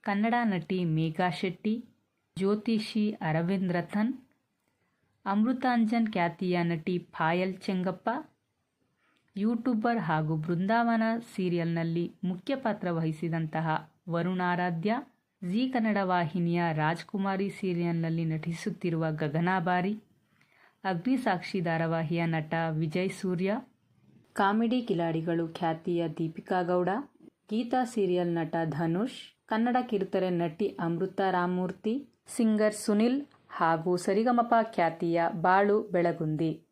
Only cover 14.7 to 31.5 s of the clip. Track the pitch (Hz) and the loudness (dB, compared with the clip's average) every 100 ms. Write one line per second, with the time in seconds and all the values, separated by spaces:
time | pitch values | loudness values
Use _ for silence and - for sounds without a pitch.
14.7 | 165 202 240 - _ _ _ 175 208 262 | 0 -2 -2 -4 _ _ _ -4 0 0
15.7 | 254 220 208 190 180 165 180 170 175 170 | 0 2 2 2 2 2 0 0 2 0
16.7 | 156 151 170 - 202 196 190 196 - 190 | 2 0 0 -6 -4 -2 0 -2 -4 -4
17.7 | 175 170 170 165 165 165 156 160 165 214 | -2 0 0 -2 -2 -2 -2 -4 -6 -6
18.7 | - 180 160 160 151 156 156 175 190 175 | -4 -2 0 -2 -2 -2 0 0 0 0
19.7 | 180 185 214 _ _ _ _ _ _ - | 0 0 -4 _ _ _ _ _ _ -20
20.7 | _ 190 175 254 262 233 180 - 196 170 | _ -4 -2 0 0 2 -2 -2 -2 0
21.7 | 165 165 165 160 170 170 160 156 165 165 | 0 0 0 0 0 0 -2 -2 -2 -2
22.7 | 156 160 175 185 185 185 180 190 226 - | -2 -2 -2 -4 -4 -4 -2 -2 -2 -6
23.7 | _ _ _ _ - _ - 196 214 233 | _ _ _ _ -20 _ 0 2 4 2
24.7 | 254 240 170 170 160 160 165 165 165 170 | 0 0 0 0 0 0 -2 -2 -2 -2
25.7 | 160 180 170 165 160 160 - - 185 175 | -2 -2 -2 -2 -2 -4 -6 -2 -2 2
26.7 | 180 180 208 285 _ - _ _ 214 240 | 2 2 -2 -6 _ -20 _ _ -4 0
27.7 | 254 240 226 190 180 175 170 160 165 165 | 0 0 0 2 2 2 0 -2 -2 -2
28.7 | 147 165 170 240 - - _ _ 220 240 | -2 0 0 -2 -6 -20 _ _ 0 2
29.7 | 247 247 202 190 196 185 175 170 160 208 | 0 0 -2 0 0 0 0 -2 -2 -4
30.7 | - 170 170 190 185 190 180 175 | -2 -2 -2 -4 0 0 2 0